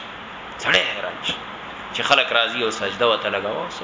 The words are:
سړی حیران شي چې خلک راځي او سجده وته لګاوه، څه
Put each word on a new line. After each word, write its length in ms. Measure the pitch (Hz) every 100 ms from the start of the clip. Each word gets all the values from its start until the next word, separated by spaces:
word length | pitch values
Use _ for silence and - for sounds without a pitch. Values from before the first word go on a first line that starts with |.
| - - - - - -
سړی 220 | 120 92 -
حیران 260 | 104 92 -
شي 120 | - - - - - - -
چې 80 | -
خلک 300 | 117 135 123
راځي 280 | 117 113 120
او 80 | 113
سجده 360 | 104 101 98 117
وته 220 | 107 107
لګاوه، 360 | 101 101 147 170
څه 140 | -